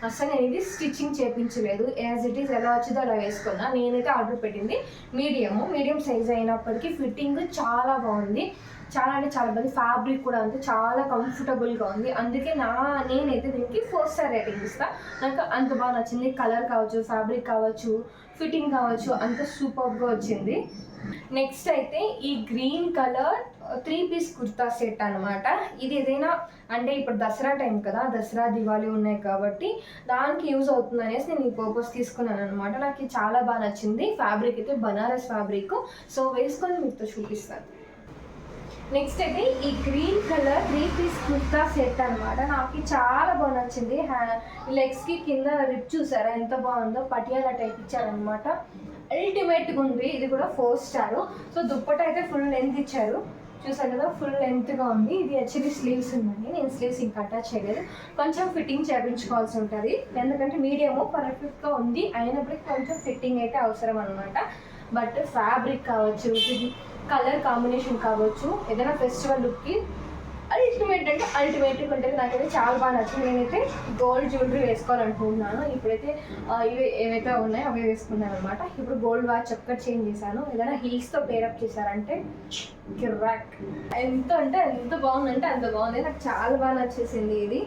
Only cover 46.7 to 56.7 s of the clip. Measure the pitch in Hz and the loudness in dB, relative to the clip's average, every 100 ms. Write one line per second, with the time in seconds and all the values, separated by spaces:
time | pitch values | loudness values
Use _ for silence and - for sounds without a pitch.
46.7 | 247 220 233 262 254 226 254 262 240 226 | 0 0 -2 -2 -2 0 2 2 0 -4
47.7 | - 214 254 226 208 208 214 285 330 - | -4 -4 -2 -2 -2 -2 -2 -2 -2 -4
48.7 | 190 202 - - 285 392 381 370 330 - | -14 -16 -16 -4 0 2 2 4 4 2
49.7 | 269 269 240 269 269 262 269 294 - 240 | 0 2 2 0 0 0 0 0 2 4
50.7 | 247 - 262 214 254 392 - - 339 247 | 2 0 -2 0 0 -4 -8 -8 -2 0
51.7 | 269 220 294 330 339 349 294 277 262 262 | 0 2 2 2 0 0 0 2 2 2
52.7 | 269 - 262 214 262 427 - - - 269 | 0 -2 0 0 0 -4 -12 -16 -14 -8
53.7 | 269 262 - 311 - 285 277 262 247 233 | -2 0 2 0 0 -2 0 2 2 0
54.7 | 269 254 220 214 370 302 269 240 294 285 | 0 2 4 4 4 2 2 0 0 -2
55.7 | 285 254 247 240 247 214 202 233 349 269 | 0 0 0 0 0 0 -2 -4 -2 -2